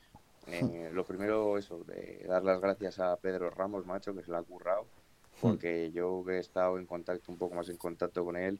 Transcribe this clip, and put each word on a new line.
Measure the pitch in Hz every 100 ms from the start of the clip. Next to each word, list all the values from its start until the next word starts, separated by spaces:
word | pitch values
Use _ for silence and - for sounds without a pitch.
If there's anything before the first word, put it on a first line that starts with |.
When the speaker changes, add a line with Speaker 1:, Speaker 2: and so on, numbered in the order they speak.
| - - - - -
Speaker 1:
Eh, | 85 127 85 82
lo | 85
primero, | 90 92 104 110 107 101
eso, | 101 85
de | 85 92 92 92 90
dar | 92
las | 95 92
gracias | 98 95 95 87
a | 92 87
Pedro | 95 92 87
Ramos, | - 95 101
macho, | 92 98 -
que | 98
se | 82
lo | 85
ha |
currado, | 85 90 85 101 113
Speaker 2:
Hmm. | - - _ - -
Speaker 1:
porque | 117 98 85 85 82
yo | 85 90 92 90
que | 92
he |
estado | 87 92 92 92
en | 90
contacto, | 87 85 90 -
un | 87
poco | 90
más | 87 87
en | 85
contacto | 90 85 90 -
con | 87
él, | 87 92 101